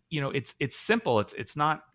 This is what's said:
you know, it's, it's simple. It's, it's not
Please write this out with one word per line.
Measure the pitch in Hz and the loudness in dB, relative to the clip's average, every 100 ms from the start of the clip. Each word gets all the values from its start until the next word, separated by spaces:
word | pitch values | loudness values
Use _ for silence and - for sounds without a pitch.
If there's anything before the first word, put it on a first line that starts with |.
| _ | _
you | 151 | -4
know, | 139 | -2
it's, | 139 - - | -4 -6 -6
it's | 139 - | -2 0
simple. | - 226 147 113 | 2 2 4 2
It's, | 104 | 2
it's | - - 147 | -4 -6 0
not | 151 156 _ | 0 0 _